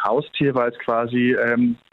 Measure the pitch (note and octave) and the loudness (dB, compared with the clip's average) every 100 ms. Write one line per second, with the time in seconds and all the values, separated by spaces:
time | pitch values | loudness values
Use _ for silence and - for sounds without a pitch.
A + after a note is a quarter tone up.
0 | G#2 A#2+ D3+ - C#3+ B2+ A#2+ A#2 - A#2 | 0 0 -2 -2 0 0 -2 -2 -2 -2
1 | A#2+ B2 B2 A#2+ A#2 A#2+ B2 A#2 _ | 0 0 2 2 0 2 0 -2 _